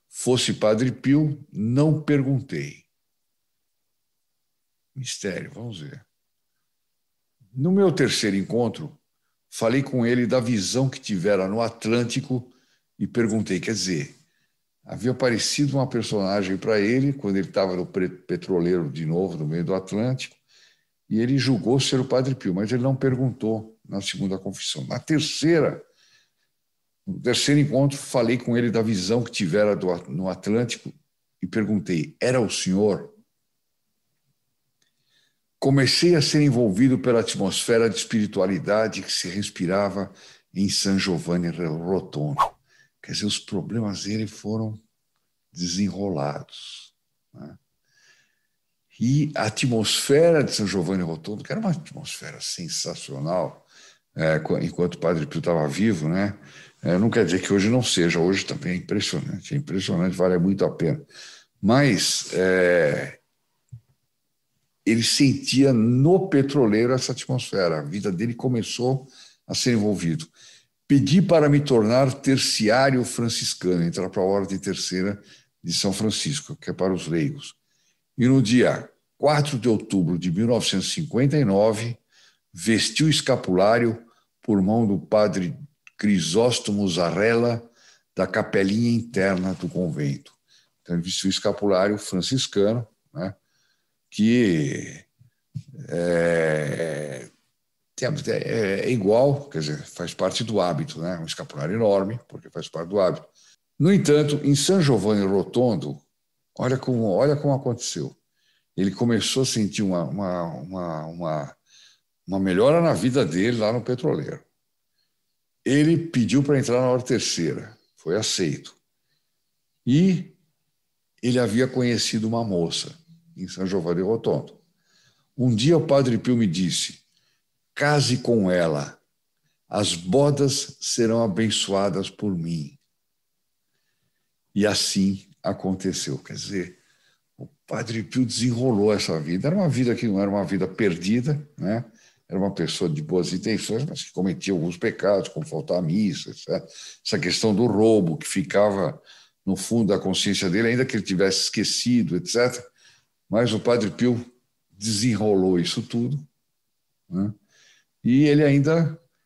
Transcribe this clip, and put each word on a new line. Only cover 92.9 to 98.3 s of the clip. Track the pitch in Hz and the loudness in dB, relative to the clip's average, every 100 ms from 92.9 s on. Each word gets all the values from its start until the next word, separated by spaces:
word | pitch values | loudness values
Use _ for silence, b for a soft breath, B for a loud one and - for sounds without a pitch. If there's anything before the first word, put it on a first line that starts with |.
| _ _ | _ _
né, | 73 92 - _ _ _ _ _ _ _ | -10 -10 -10 _ _ _ _ _ _ _
que | - 110 123 110 80 69 71 71 - - _ _ _ _ - - - 131 | 0 4 4 4 2 0 -6 -10 -16 -20 _ _ _ _ -16 -14 -16 -8
é, | 85 87 85 85 82 80 78 73 73 82 73 76 - - _ _ _ _ _ _ | -4 0 2 2 2 2 0 -2 -4 -4 -6 -8 -12 -16 _ _ _ _ _ _
tem, | - 123 151 | -8 -6 -4
é, | 113 | -4